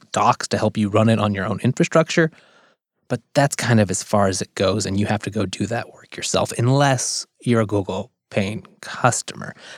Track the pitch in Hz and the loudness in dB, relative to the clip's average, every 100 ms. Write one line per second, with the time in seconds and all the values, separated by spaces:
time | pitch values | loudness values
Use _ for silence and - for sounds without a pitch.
0 | _ 107 107 - - 101 110 107 104 107 | _ 0 2 2 0 0 0 0 0 4
1 | 110 110 104 98 95 95 120 - 175 165 | 4 4 0 -2 -4 -2 -2 0 2 2
2 | 165 - 160 - _ _ _ _ _ _ | 2 2 0 -2 _ _ _ _ _ _
3 | - 123 _ - 143 - 117 117 98 92 | -8 -8 _ 0 0 0 2 4 4 -2
4 | - 107 98 92 - - 98 101 95 98 | -2 2 2 0 -6 -2 0 0 -2 -2
5 | 101 107 - 104 95 - 98 113 - - | 0 -2 -4 -4 -4 -4 -4 -4 -8 -16
6 | - - - - - - 120 135 143 131 | -20 -12 -4 -2 -2 0 2 4 4 2
7 | - - - _ - 117 104 101 92 78 | -2 -6 -10 _ 0 2 2 -2 -2 -6
8 | - _ _ - 98 107 - - - - | -8 _ _ -4 -4 -6 -12 -18 -14 0
9 | 123 - - - - - - | 0 0 -6 -12 -12 -14 -18